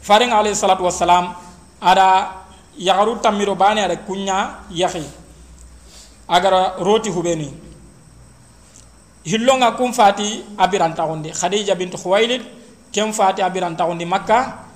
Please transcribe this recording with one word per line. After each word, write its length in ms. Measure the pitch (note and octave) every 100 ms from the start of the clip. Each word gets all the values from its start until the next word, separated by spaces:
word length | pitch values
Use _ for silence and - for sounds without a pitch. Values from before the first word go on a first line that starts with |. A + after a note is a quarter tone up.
Fare 260 | - G#3 A#3+
nga 100 | A3
alayhi 180 | G#3 G3+
salatu 280 | G3 F#3
wassalam, 500 | F3+ F3 F3 F3 F3+ - - - - _
ada 640 | F3+ F#3 F#3+ F#3+ G3 - - - - -
yagaru 380 | F#3 F#3 G#3+ A#3
tamiro 340 | A#3 G#3 G3+ F#3
bane 240 | G3 G#3+
ada 160 | F#3+ E3+
kunya 640 | - F#3+ G3 F#3+ A3 - -
yakhi. 340 | E3+ F3+ F3 C#3+ - - - - - - - - - - - -
Agara 480 | E3+ F#3+ F#3 F#3+ F#3
roti 300 | F#3 A3 G#3+
hubeni. 440 | F3 E3+ E3 D3 C3+ - - - - - - - - - - - - - - _ _
Hillonga 480 | - A3 A#3+ C4 A#3+ A3+
kum 160 | B3
fati 500 | A#3 G3+ G3+ G#3 A#3 - -
abiranta 500 | F#3 F#3+ E3 D#3 D#3+
gondi. 240 | D#3 D#3
Khadija 440 | - F3+ G3+ G3+ F#3
bintu 220 | F3+ -
Khuwailid, 460 | F3+ G3 A3+ B3+ - - - - -
kem 220 | - G#3+
fati 280 | G#3+ F#3+ F#3+
abiranta 440 | F#3 F#3 F3+ E3 E3+
gondi 200 | E3+ E3+
Makkah 540 | F#3+ - A3+ B3+ - -